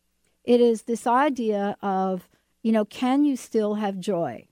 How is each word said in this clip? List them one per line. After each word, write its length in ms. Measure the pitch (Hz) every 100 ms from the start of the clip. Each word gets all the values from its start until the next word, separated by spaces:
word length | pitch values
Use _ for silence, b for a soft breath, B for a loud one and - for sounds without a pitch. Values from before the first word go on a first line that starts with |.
| _ _ _ _ -
It 160 | 240
is 220 | 240 220
this 220 | - 226 247
idea 680 | 247 302 254 220 202 202 -
of, 480 | 202 190 190 185 - _ _ _
you 80 | 220
know, 140 | 220 208
can 400 | - 254 269 294
you 100 | 254
still 400 | - 220 208 208
have 240 | 208 196
joy 480 | 180 175 151 113 -